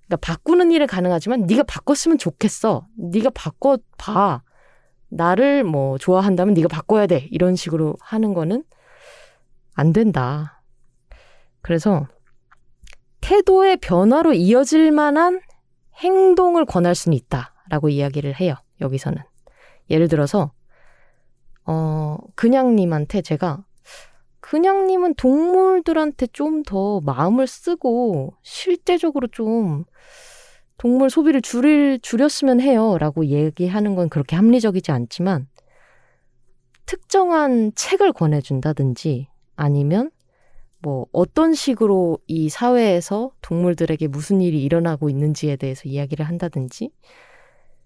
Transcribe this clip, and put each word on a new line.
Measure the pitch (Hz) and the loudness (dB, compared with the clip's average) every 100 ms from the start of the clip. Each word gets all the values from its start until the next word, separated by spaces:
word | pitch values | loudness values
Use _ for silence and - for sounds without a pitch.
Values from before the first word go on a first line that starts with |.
| _ | _
그러니까 | 165 | -8
바꾸는 | - 160 - 359 339 | -6 -6 0 2 4
일은 | 330 285 | 2 0
가능하지만 | 185 180 170 196 247 175 | 0 -2 -2 -2 -2 0
"네가 | 226 | 0
바꿨으면 | 277 - - 285 330 311 | 0 -4 -2 -2 0 0
좋겠어. | 175 - 208 - 226 151 - - | -2 -4 -4 -2 -2 -2 -6 -12
네가 | 175 196 214 | -6 -2 -2
바꿔봐. | - 160 - 277 262 - - - 208 196 120 - _ _ _ _ _ _ | -4 -10 -2 0 0 -4 -16 -6 0 0 -2 -8 _ _ _ _ _ _
나를 | 160 170 190 277 285 | -4 0 2 2 2
뭐 | 202 147 135 135 | 0 -2 -2 -4
좋아한다면 | - 185 196 180 190 | 0 2 2 2 2
네가 | 180 165 | 2 0
바꿔야 | 160 - 214 196 | -2 0 0 2
돼." | 165 139 | 0 -2
이런 | 156 180 | -2 0
식으로 | 180 170 156 156 - | 0 -4 -4 -4 -6
하는 | - 220 214 | -8 -4 -2
거는 | 180 160 233 - _ _ _ - - - _ _ _ _ | -2 -4 -4 -8 _ _ _ -20 -20 -20 _ _ _ _
안 | - 156 | -2 0
된다. | 185 220 143 127 147 151 - _ _ _ _ _ - _ _ _ _ | 2 2 0 -4 -6 -10 -14 _ _ _ _ _ -20 _ _ _ _
그래서 | - 165 214 170 143 _ _ _ _ _ _ _ - - _ _ | -4 -2 0 0 -2 _ _ _ _ _ _ _ -20 -20 _ _
태도의 | - 403 381 381 381 370 | 2 2 6 6 6 2
변화로 | - 175 202 285 330 | 0 2 4 4 4
이어질 | 196 180 247 269 311 311 | 4 4 4 4 4 4
만한 | 302 294 294 349 370 - _ _ _ _ - | 4 2 2 2 0 -8 _ _ _ _ -6
행동을 | 359 381 381 349 359 339 | 0 4 6 6 4 2
권할 | 294 180 175 175 | 0 2 2 0
수는 | - 139 | 0 -2
있다라고 | - 131 120 _ - 151 151 | -2 -8 -8 _ -8 -2 0
이야기를 | 143 139 143 143 135 | 0 -2 -4 -6 -4
해요. | 185 131 _ _ | -4 -4 _ _
여기서는. | 135 135 147 143 - _ _ _ _ _ _ | -6 -6 -6 -8 -12 _ _ _ _ _ _
예를 | 160 170 | 2 2
들어서, | 156 143 208 156 - _ _ - _ _ _ _ _ - - | 2 0 0 -2 -6 _ _ -20 _ _ _ _ _ -20 -16
어, | - 160 156 156 151 151 - | -6 -4 -4 -4 -6 -8 -14
그냥님한테 | - 233 269 254 220 175 156 151 202 | -2 2 4 4 2 2 -2 -2 -6
제가 | - 151 180 151 - _ _ - - _ _ _ | -4 -4 -4 -6 -12 _ _ -20 -20 _ _ _
"그냥님은 | - 302 370 392 381 370 359 | -6 0 2 2 0 0 0
동물들한테 | 302 254 285 339 370 381 370 330 320 302 - 247 | 0 2 2 2 2 2 2 0 -2 -2 -4 -8
좀 | - 294 311 | -4 -4 -4
더 | 294 196 196 202 | -4 -4 -2 -2
마음을 | 143 127 165 240 262 | -4 -2 0 0 -2
쓰고 | - - 349 262 233 240 156 135 - | -4 -6 -4 -2 -2 -2 -4 -6 -12
실제적으로 | - - 370 349 - 349 330 277 240 | -18 -8 -4 -2 0 0 0 -4 -6
좀 | - 220 226 196 147 170 _ _ - - - - _ _ - | -6 -4 -2 -2 -4 -8 _ _ -20 -20 -20 -20 _ _ -6
동물 | 240 254 269 | 0 2 2
소비를 | 320 302 269 | 2 2 2
줄일-, | - 240 285 294 285 262 | 0 0 2 4 2 0
줄였으면 | - 233 285 - 277 247 | -4 0 0 0 2 2
해요."라고 | 269 233 220 175 151 151 151 | 4 2 2 0 -2 -2 0
얘기하는 | 147 156 156 180 208 208 | 0 0 -2 -4 -2 -2
건 | 185 165 | -2 -2
그렇게 | 147 139 165 | -4 -2 2
합리적이지 | 220 247 220 185 - | 4 4 2 -2 -2
않지만 | 131 120 - 180 165 135 _ _ _ _ _ _ _ _ _ _ _ _ _ - | -4 -4 -6 -4 -4 -6 _ _ _ _ _ _ _ _ _ _ _ _ _ -14
특정한 | 381 _ 392 359 330 285 240 214 | -14 _ 0 2 2 2 2 0
책을 | - - 381 403 | -4 -4 2 2
권해준다든지 | - 160 147 - 135 151 147 135 120 160 127 135 _ _ - | 2 0 0 -2 -4 -4 -2 -2 -2 -4 -6 -8 _ _ -4
아니면 | 147 143 143 190 294 - _ _ _ - - _ | 0 0 0 0 -2 -8 _ _ _ -20 -20 _
뭐 | 151 135 - | -8 -8 -6
어떤 | - 185 - 330 | -2 -2 2 2
식으로 | 311 - 233 214 190 175 - - | 2 -2 0 2 2 0 -2 -6
이 | 160 156 | -4 -4
사회에서 | - 240 247 220 175 - 202 254 - | -2 0 2 2 0 -2 -6 -6 -12
동물들에게 | - 170 175 170 165 156 156 | -6 -2 0 0 -2 -2 -4
무슨 | 139 147 196 | -6 -2 0
일이 | 180 156 | 2 0
일어나고 | 139 170 170 151 151 | 0 0 0 -2 -4
있는지에 | 139 151 147 151 139 | -2 -2 -2 -4 -4
대해서 | 135 131 | -6 -8
이야기를 | 135 139 139 147 156 | -8 -8 -6 -6 -6
한다든지 | 170 175 147 127 - 226 - _ _ _ _ _ _ - - | -6 -6 -6 -10 -10 -14 -14 _ _ _ _ _ _ -20 -20